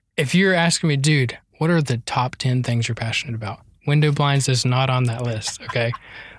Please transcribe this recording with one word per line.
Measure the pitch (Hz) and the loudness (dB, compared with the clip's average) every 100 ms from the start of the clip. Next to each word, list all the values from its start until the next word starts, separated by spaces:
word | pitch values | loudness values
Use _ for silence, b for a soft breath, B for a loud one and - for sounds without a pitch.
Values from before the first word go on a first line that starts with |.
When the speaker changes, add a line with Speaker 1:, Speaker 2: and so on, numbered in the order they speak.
| b - | b -4
Speaker 1:
if | 139 175 | 0 2
you're | 196 | 4
asking | 180 170 - 165 | 4 2 2 0
me, | 139 | 2
"Dude, | 143 147 120 - _ - | 2 2 2 -4 _ -4
what | 160 | 0
are | 170 | 2
the | 143 120 | 2 -2
top | - - 127 - | -2 -2 -2 -2
ten | 131 127 | 0 0
things | 120 117 113 | 0 -2 -2
you're | 117 | -4
passionate | 113 - - 113 | -4 -6 -6 -8
about?" | 110 - - _ - | -8 -10 -16 _ 0
Window | 147 151 | 2 2
blinds | 143 143 139 131 | 2 2 2 2
is | 127 127 | 0 2
not | 127 131 | 2 2
on | 127 123 | 2 0
that | 117 | -2
list, | 120 107 - - | -4 -6 -8 -10
okay? | - 123 117 - | -6 -4 -2 -4
Speaker 2:
<laughs> | B B B | B B B